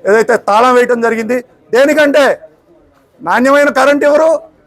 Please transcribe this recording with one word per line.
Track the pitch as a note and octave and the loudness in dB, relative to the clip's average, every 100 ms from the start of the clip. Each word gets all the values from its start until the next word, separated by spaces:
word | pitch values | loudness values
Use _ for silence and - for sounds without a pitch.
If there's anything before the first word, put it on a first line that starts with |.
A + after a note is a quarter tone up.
| F#3+ | -2
ఏదైతే | A3 A3 A3+ | 0 0 -2
తాళం | - G#3+ B3+ | -2 0 2
వేయటం | B3 B3 A#3+ | 2 0 -2
జరిగింది. | A3+ A3+ A3 B3 A#3+ _ _ | -2 -4 -4 -6 -8 _ _
దేనికంటే | A#3 C#4+ D4+ D4 D4 B3+ D3 - _ _ _ _ _ _ _ | 0 0 2 0 2 0 -2 -10 _ _ _ _ _ _ _
నాణ్యమైన | E3+ G#3+ C4 C#4+ C#4+ | -4 -2 2 2 0
కరెంట్ | C4 C#4 C#4+ | 0 0 0
ఎవరు, | D4 D4+ D#4+ D#4+ - _ | 0 2 0 -2 -6 _